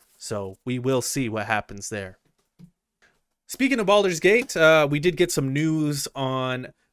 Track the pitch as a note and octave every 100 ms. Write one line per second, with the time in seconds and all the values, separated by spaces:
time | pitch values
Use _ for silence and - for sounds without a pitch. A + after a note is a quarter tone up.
0 | _ _ - G#2+ G2 F#2+ - B2 B2+ C3
1 | - C#3+ A#2+ G#2+ G#2 G#2+ - G2+ - G#2+
2 | F#2+ F#2 _ _ _ _ F3 _ _ _
3 | _ _ _ _ - - C4 B3+ F#3+ G#3
4 | G3+ D#3+ F3+ A3+ C#4 E3+ D#3+ D#3+ D3 D3
5 | F3 F3+ F3 - C3+ C#3 D#3+ D#3 D3+ D3
6 | - C#3 C3 C3 C3 B2+ B2+ - _